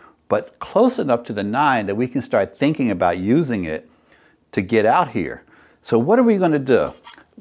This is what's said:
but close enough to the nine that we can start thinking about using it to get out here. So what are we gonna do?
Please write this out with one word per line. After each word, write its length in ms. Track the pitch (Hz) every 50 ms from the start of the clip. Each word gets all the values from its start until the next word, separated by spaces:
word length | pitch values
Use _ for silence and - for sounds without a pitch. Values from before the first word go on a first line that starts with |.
| - - _ _ _ _
but 280 | 101 107 - - _ _
close 380 | - - - 190 247 247 240
enough 280 | - 185 135 120 120 -
to 80 | - 110
the 100 | 104 98
nine 420 | 101 110 135 151 143 131 113 104
that 80 | 98 98
we 120 | 110 127
can 140 | 123 - 135
start 360 | 120 - - 107 98 - -
thinking 320 | - 131 147 156 - 131 113
about 280 | 98 87 92 87 87
using 480 | 90 92 104 123 165 165 127 117 98 87
it 240 | 78 78 76 - _ _ _ _ _ _ _ _ _ _ _ _ _ -
to 80 | 104
get 240 | 95 90 113 110 104
out 260 | 110 135 180 170 123
here. 320 | - 104 80 64 60 - - _ _ _ _ _ _ _
So 180 | _ - 120 113
what 200 | 120 160 220 254
are 40 | 247
we 140 | 233 214
gonna 200 | 190 185 165 151
do? 360 | 143 131 127 123 95 73 - - - _ - - - - _ _ -